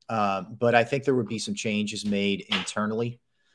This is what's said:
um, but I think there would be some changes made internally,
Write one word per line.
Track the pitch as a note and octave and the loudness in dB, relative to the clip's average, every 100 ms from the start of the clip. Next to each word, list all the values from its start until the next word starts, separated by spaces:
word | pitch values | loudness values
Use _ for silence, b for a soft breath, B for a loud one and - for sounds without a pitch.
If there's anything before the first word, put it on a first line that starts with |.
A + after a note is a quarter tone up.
| - | -6
um, | A2+ G2+ F#2+ F#2+ A#2+ | 0 0 0 -4 -2
but | A#2 A#2 | 4 6
I | |
think | A#2 C#3 | 4 0
there | C3+ B2 | 2 2
would | G#2+ | 0
be | A2 | -4
some | G#2+ | -6
changes | G2+ A2+ G#2 G#2 G#2 | -4 -2 -2 -2 -4
made | G#2 G2+ G2+ F#2+ - | -2 0 2 0 -2
internally, | G2+ F2+ A2 G#2+ A2 A#2+ B2 _ _ _ | -4 -4 -4 -2 -2 -4 -6 _ _ _